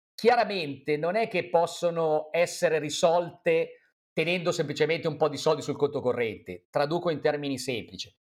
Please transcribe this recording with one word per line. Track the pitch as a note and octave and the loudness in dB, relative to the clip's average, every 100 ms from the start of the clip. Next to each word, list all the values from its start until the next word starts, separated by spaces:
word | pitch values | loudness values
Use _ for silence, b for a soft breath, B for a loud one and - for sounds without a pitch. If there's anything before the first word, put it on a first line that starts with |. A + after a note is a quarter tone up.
| _ | _
chiaramente | - A3 A#3+ G#3 G3 D3+ C3+ - D3 | 0 4 4 4 -2 -4 -6 -2 0
non | E3 G#3 | 0 0
è | A3+ | 0
che | F3+ E3+ | -2 2
possono | E3+ E3+ - F3 E3 D#3+ D#3 - | 2 2 0 -2 0 0 0 0
essere | E3 E3+ - E3+ D#3 | 0 0 0 0 0
risolte | D3+ - F3 E3+ E3+ - - E3 E3 B B _ _ | -2 2 4 4 0 -2 2 2 0 B B _ _
tenendo | - D#3+ F3+ E3+ | -2 0 0 0
semplicemente | D#3+ D3 D3 D3+ E3 D#3+ | -2 -2 0 0 0 -2
un | D3+ | 0
po' | D#3 | -2
di | C#3 | 0
soldi | - D3+ | 0 0
sul | - C#3 | -2 -2
conto | C#3+ C#3+ | -2 0
corrente. | B2 A#2+ A2+ G2 - F2+ _ | -2 0 -2 -4 -10 -14 _
Traduco | D3 C#3+ E3+ F3 | -2 0 0 -2
in | D3 | 0
termini | D3+ D3 C#3+ C3 | 0 0 -2 -4
semplici. | - A#2+ F2+ F#2 - _ _ | -4 -6 -6 -12 -14 _ _